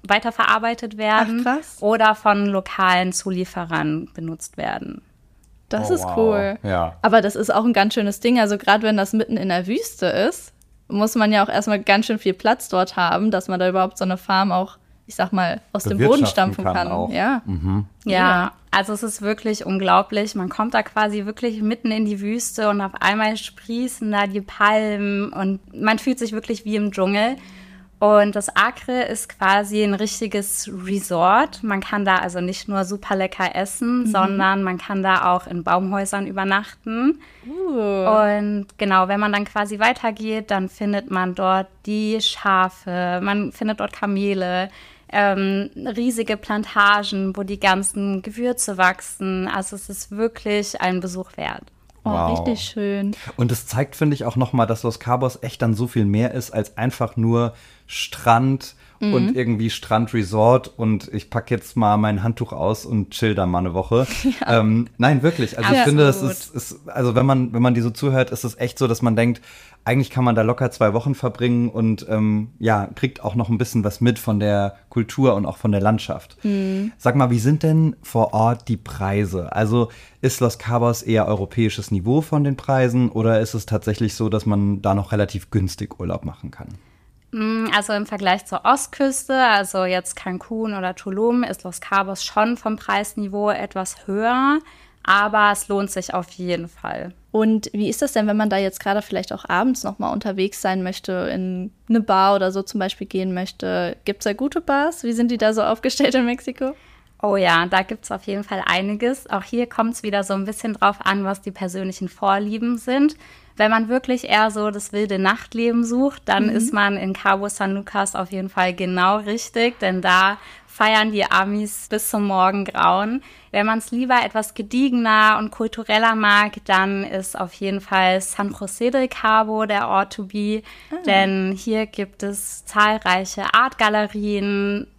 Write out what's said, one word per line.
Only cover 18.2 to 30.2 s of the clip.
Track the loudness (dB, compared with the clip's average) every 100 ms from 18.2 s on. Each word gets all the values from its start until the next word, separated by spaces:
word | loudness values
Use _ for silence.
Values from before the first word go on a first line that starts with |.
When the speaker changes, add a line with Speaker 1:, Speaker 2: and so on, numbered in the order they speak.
| 4 2 -2 -8 _
Speaker 1:
also | 0 0
es | -4
ist | -6 -4
wirklich | -4 -4 -4 -4
unglaublich. | -4 -2 4 4 4 -2 -2
Man | -4 -6
kommt | -4 0
da | 0
quasi | 0 0 0 -2 -6
wirklich | -4 -4 -2
mitten | -2 -2 -2
in | 0
die | -2 -2
Wüste | -4 -4 -6 -2 0
und | 0
auf | -2 0
einmal | 0 2 0 -2
sprießen | -10 -16 -8 -6 -6 -6 -4
da | -2 -2
die | -4
Palmen | -8 0 2 4 0 -2 -2 -2 -4
und | -4 -4 -4 -8 -4
man | -2 0
fühlt | -2 -2
sich | -4
wirklich | -6 -6 -8
wie | -4
im | -2 -2
Dschungel. | 0 0 2 0 -2 -12 -20 -20 -20 -20 _
Und | 6 6 6
das | 0 -2 2
Acre | 2 0 -4 -2
ist | -2 -4 -10
quasi | -2 2 2 2 0
ein | 0
richtiges | 0 -2 -4